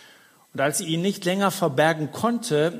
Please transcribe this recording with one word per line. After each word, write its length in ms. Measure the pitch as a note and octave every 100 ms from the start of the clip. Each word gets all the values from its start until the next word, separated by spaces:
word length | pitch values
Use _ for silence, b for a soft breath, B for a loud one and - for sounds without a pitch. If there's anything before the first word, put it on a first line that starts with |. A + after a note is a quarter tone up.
| B B B B B
Und 80 | -
als 160 | C#3 D3
sie 80 | F3
ihn 160 | D#3+
nicht 240 | F#3 G3 F3
länger 260 | F#3+ G3
verbergen 600 | - E3 C3+ D3+ D#3+ D3+
konnte, 600 | - A3 A#3+ - D3 D#3 E3+